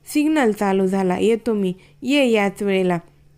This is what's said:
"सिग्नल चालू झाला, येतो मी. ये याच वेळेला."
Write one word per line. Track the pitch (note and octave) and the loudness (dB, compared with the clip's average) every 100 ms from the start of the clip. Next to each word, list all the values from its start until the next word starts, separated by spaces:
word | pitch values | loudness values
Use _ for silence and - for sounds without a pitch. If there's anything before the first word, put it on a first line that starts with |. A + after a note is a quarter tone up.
| - | -6
"सिग्नल | D4+ D4+ D#4 A#3+ | -2 0 2 2
चालू | G3+ G3+ F#3+ F#3+ | 0 0 0 0
झाला, | G3 F#3 F3+ | 0 -2 0
येतो | G3 A3+ A#3 | 0 0 -2
मी. | G#3+ F#3 F3+ - - | -2 -2 -6 -14 -12
ये | B3 D4 C4 | -2 0 2
याच | G#3+ G3+ G3 | 2 0 -2
वेळेला." | G3+ F#3+ F#3 E3+ - _ - | -2 0 0 -2 -6 _ -20